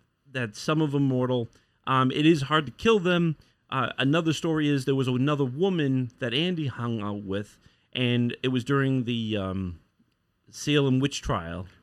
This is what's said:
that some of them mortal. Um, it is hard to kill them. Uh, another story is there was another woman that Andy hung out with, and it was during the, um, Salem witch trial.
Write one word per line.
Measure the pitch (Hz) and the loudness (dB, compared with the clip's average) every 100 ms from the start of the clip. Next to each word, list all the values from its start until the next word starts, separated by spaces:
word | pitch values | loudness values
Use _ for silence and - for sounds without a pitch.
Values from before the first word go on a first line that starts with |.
| _ _ 139 | _ _ _
that | 127 117 | -8 -8
some | - - 156 | -6 -2 0
of | 151 | 2
them | 143 | 2
mortal. | 139 127 127 127 117 _ _ _ - | 2 2 0 0 -4 _ _ _ 0
Um, | 131 131 | 2 2
it | 147 | 4
is | 156 160 | 4 4
hard | 139 156 131 | 2 0 0
to | |
kill | - 226 220 | 0 2 4
them. | 175 175 170 147 _ _ - | 4 2 2 -2 _ _ -6
Uh, | 131 117 - | -4 -4 0
another | 135 165 160 | 2 2 2
story | 143 165 156 147 | -2 -2 0 0
is | 139 | 0
there | 131 | 0
was | 135 131 | 0 0
another | 123 143 147 | 0 0 0
woman | 131 135 196 175 143 131 120 - | -2 0 0 2 0 0 -2 -6
that | 123 | -4
Andy | 127 175 170 143 | -2 -2 -2 -4
hung | 117 120 113 | -4 -4 -4
out | 101 104 | -4 -6
with, | 98 98 107 - _ _ _ | -4 -6 -6 -16 _ _ _
and | 127 123 120 120 - | -2 0 2 0 0
it | 131 | -2
was | 127 | -2
during | 113 139 135 131 | 0 0 2 0
the, | 117 117 110 104 | -2 -4 -4 -4
um, | 95 95 90 85 _ _ _ _ _ _ _ | -4 -4 -6 -8 _ _ _ _ _ _ _
Salem | - - 147 139 127 | -10 0 2 2 2
witch | 139 - | 0 -4
trial. | - 107 82 87 95 _ | -4 -4 -4 -10 -10 _